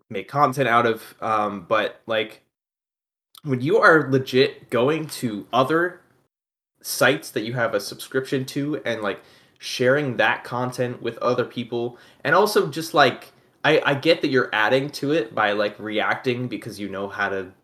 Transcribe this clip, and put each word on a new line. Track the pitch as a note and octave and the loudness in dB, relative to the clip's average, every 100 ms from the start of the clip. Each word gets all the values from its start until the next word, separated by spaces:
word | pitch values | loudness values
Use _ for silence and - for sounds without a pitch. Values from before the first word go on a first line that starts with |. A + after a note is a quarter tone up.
| - | -12
make | G#2 - | -12 -6
content | C#3 C#3+ C3 B2 | 0 0 2 2
out | A#2 A#2 | 4 2
of. | A2 - - | 0 -6 -10
Um, | A2 A2 G#2 G2+ E2+ | -4 -2 -2 -4 -2
but, | A2 G2+ - - | 0 0 -6 -4
like, | A2 A2 - _ _ _ _ _ _ _ _ _ - | -4 -4 -8 _ _ _ _ _ _ _ _ _ -14
when | D3+ B2+ | -4 -2
you | C3+ G#3 | 0 4
are | G3+ D#3+ C3+ | 6 6 6
legit | C3+ C3 B2+ C#3 - - | 0 2 2 2 0 -4
going | A#2 B2+ D#3+ D#3 | 0 2 0 -4
to | - B2 G#2 F2+ | -6 -6 -6 -2
other | A#2+ C3 D#3+ F3 F3 _ _ _ _ _ _ _ _ | 2 2 2 0 -6 _ _ _ _ _ _ _ _
sites | - - C3 D3+ - | -10 0 2 2 -2
that | B2 | -6
you | A2 | -4
have | B2+ A2+ | -2 0
a | G#2 | -2
subscription | - - - C3+ C3 C#3 C3 | -4 -14 -6 -6 -2 -4 -4
to | D3 C#3+ D3+ - | -6 -4 -4 -4
and, | A2+ | -4
like, | G#2 F#2+ - - _ _ | -4 -6 -10 -20 _ _
sharing | - - B2+ C#3 C#3+ G#2+ | -10 0 2 2 0 0
that | A2 A#2+ - | 2 0 -4
content | B2 B2+ B2+ B2 B2 | -6 -4 -4 -6 -4
with | A#2 - | -8 -4
other | A#2+ B2 | -2 0
people, | A2+ - A2+ A#2+ A#2+ - - _ | -2 -4 -8 -6 -6 -10 -20 _
and | - | 0
also | E3+ G#3 G#3 F3 | 2 4 2 0
just, | D3+ D#3+ | -4 -2
like, | D#3+ C3 A2+ - _ _ _ C#3+ | 4 4 4 -12 _ _ _ 2
I, | D#3 - | 4 2
I | C#3 | 0
get | D#3 D#3+ | 2 2
that | D3 | 4
you're | C3 - | 2 2
adding | G#2+ G#2+ C3 C#3+ | 2 2 2 0
to | - C#3 | -4 -2
it | D#3 A2+ A2 | 0 -2 0
by, | G#2+ | 0
like, | G#2 G#2 G#2 | 2 -2 -4
reacting | G#2+ G#2+ G2 A#2 C3 A#2+ B2 | -6 -2 -2 -2 -2 -4 -4
because | G#2+ A#2 G2+ | -8 -10 -10
you | G2+ | -8
know | F#2+ G2 | -8 -8
how | - G2 | -4 -4
to | F#2+ F#2 - | -4 -8 -14